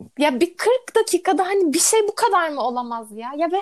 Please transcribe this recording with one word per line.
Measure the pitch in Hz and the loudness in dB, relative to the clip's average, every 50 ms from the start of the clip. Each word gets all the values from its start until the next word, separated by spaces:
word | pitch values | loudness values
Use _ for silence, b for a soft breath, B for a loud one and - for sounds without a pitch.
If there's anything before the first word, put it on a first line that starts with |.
| - - _ - | -20 -14 _ 0
ya | 285 302 262 233 | 0 2 2 2
bir | 349 349 - - | 0 -2 -2 -2
kırk | - 415 494 508 - - - | 0 2 2 0 0 0 0
dakikada | 453 440 - - 349 - 370 381 302 370 359 | 0 2 2 0 -2 0 0 0 0 0 0
hani | 403 403 370 311 262 | 2 2 2 2 2
bir | 339 | 2
şey | - - 440 453 415 403 | 2 2 2 2 2 0
bu | 415 | 0
kadar | - - 480 392 359 339 320 | 0 0 2 2 2 0 0
mı | 294 277 | -4 -4
olamaz | 220 254 240 247 247 240 233 233 220 214 | -4 -4 -4 -4 -6 -6 -8 -10 -12 -14
ya? | 202 220 226 247 277 294 | -14 -14 -12 -10 -6 -4
Ya | 330 320 | -2 -2
ve | 349 392 | -2 -2